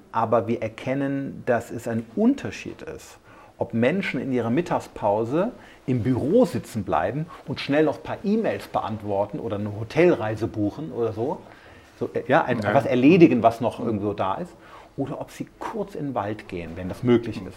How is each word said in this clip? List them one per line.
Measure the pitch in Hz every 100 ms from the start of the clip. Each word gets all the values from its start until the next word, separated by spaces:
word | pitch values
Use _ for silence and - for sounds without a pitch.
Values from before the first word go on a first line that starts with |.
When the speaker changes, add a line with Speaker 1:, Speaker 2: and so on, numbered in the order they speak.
| -
Speaker 1:
aber | 113 117 117 107
wir | 117
erkennen, | 110 - - 139 139 139 139 - 113
dass | 117 -
es | 98 117
ein | 113 113
Unterschied | - 226 277 113 - - -
ist, | - - - - - - - -
ob | -
Menschen | 113 120 185 185 143
in | 117
ihrer | 127 113
Mittagspause | 131 175 131 - - 107 104 117 151 214 - - - -
im | 127
Büro | 123 120 120 226
sitzen | 247 113 - 113
bleiben | 92 78 90 131 160 - -
und | 127
schnell | - 143
noch | 156 -
ein |
paar | - 117
E-Mails | 202 220 180 101 -
beantworten | - 101 107 104 98 104 -
oder | 117 104
eine | 107 104
Hotelreise | 113 151 175 127 110 110 113
buchen | 110 101 - 160
oder | 117 113
so. | 107 127 196 - - - - - -
So, | 120
äh, | 113 -
ja, | 147
ein, | - 120
Speaker 2:
Ja. | 104
Speaker 1:
was | 120 117
erledigen, | 127 135 185 160 123
was | 113 -
noch | 113 -
irgendwo | - 104 104
da | 98 98
ist. | 98 180 - - - - -
Oder | 135 -
ob | -
sie | - 131 -
kurz | - 220 196
in | - 143
den |
Wald | 117 101 107 -
gehen, | 92 82
wenn | 82 92
das | 90
möglich | 123 117 113 -
ist. | 92